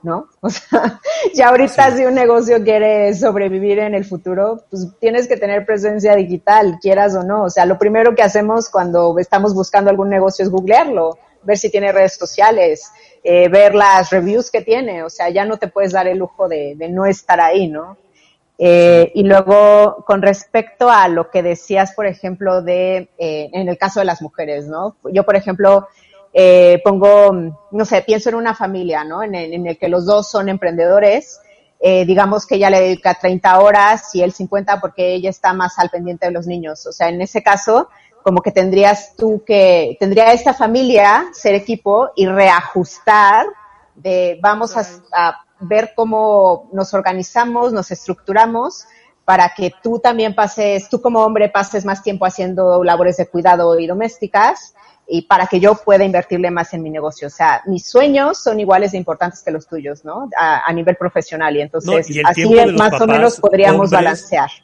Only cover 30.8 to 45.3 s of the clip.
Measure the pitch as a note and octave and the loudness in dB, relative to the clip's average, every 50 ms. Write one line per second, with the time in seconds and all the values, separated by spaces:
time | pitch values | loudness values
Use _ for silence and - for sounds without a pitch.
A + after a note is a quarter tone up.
30.8 | E3 F3 F#3+ G#3 G#3 G3+ G#3 C#4 - - - _ _ _ _ _ _ _ _ _ | 0 2 2 4 4 4 2 0 -4 -10 -20 _ _ _ _ _ _ _ _ _
31.8 | - F#3 F#3+ F#3 F3+ E3+ F#3 F#3+ G3+ G3 G#3+ G#3 - - - G3 G3+ G3 G3 F#3+ | 0 2 2 2 2 2 2 2 2 0 0 -4 -4 -4 -2 0 0 2 2 2
32.8 | F#3 F#3 F#3 F3 - F#3 F3+ - - F3+ F#3 F3+ - F#3+ F#3 F#3 G3+ G#3 G#3 G#3 | 2 0 -2 -2 -2 -2 -2 0 -2 -4 -4 0 2 2 4 6 6 6 4 4
33.8 | G3+ G#3 A3 G#3+ - - - F3+ F3+ F3+ F3+ - F#3+ F3 G3+ G3+ F#3+ G3+ G3+ G3 | 4 4 2 0 -4 -8 -4 -2 -2 -2 -4 -8 -10 -6 -6 -6 -2 -2 -4 -4
34.8 | F#3+ E3 _ - F3+ F3+ F3+ F3+ F3+ F#3+ F#3 _ - F#3 F#3 F#3 F#3 F3+ - - | -4 -10 _ -4 -4 -4 -4 -4 -6 -8 -8 _ -2 -2 -2 -2 -4 -6 -2 -4
35.8 | F3 F3 - F3 F3 F3 F3 E3 F#3+ F3+ F3 E3+ E3 F3 F3 F3 D#3+ D#3 D#3 - | -4 -4 -4 -10 -10 -10 -8 -6 -6 -6 -6 -6 -8 -8 -10 -10 -10 -12 -14 -14
36.8 | - C#3+ C#3 - E3+ E3+ E3+ F3 F#3 - - A3 - - G3+ F#3+ - A3+ A3 B3 | -16 -18 -8 -6 -6 -4 -4 -6 -10 -6 -8 -2 0 0 0 0 0 0 0 0
37.8 | F4 _ _ _ _ _ _ _ _ G3 F3+ F3+ - G#3 G3+ G3 F#3 F#3+ F#3 G3 | 0 _ _ _ _ _ _ _ _ 0 0 0 -2 0 0 0 0 2 2 2
38.8 | G3+ G3+ G#3 G3+ - - _ - A3+ A3 G#3+ G#3 _ - G#3+ G3+ F#3+ F#3 F3+ E3+ | 4 2 2 0 -6 -20 _ -4 -2 -2 -2 -4 _ 0 2 4 4 4 4 2
39.8 | D#3 A#2+ - _ G3+ G3 G3 G#3+ A3+ A3+ A#3+ A#3+ - D4 B3 - B3 A3 A3+ C4 | 0 -4 -4 _ -4 0 2 4 4 4 4 4 2 -2 0 0 -2 -2 0 -2
40.8 | C4 B3 B3 G#3 G3+ G3+ G#3 C4 F4+ F4+ - - - G#3+ G3 G3+ G3 - A3+ G#3+ | 0 2 2 4 4 4 4 2 0 -6 -14 -4 -2 0 0 0 -2 -6 -10 -6
41.8 | _ G3+ G3+ A3 C4 - - - - F#3+ F#3+ G3 G3 F#3+ F3 F3 F3 - - F#3+ | _ 0 0 0 0 -2 -2 -2 -2 0 2 2 4 4 4 2 -2 -4 -6 -6
42.8 | E3+ - - - _ A3 G#3+ G#3+ G#3 G3+ G#3 - G#4 G#4 G4+ _ - _ _ _ | -6 -6 -10 -6 _ 2 4 4 4 4 4 2 2 -2 -8 _ -20 _ _ _
43.8 | _ _ _ _ D3 F#3+ F#3 F#3 F3+ F3 E3+ D#3+ F3+ G#3 G#3 G#3+ A#3 G3+ F#3 A3+ | _ _ _ _ -6 -4 -2 -2 -2 -2 -4 -2 -2 -2 0 -2 -6 -6 -6 -8
44.8 | G3+ F3+ F3 F3+ _ _ - F3 E3+ E3+ | -8 -8 -14 -20 _ _ -4 -2 -2 -2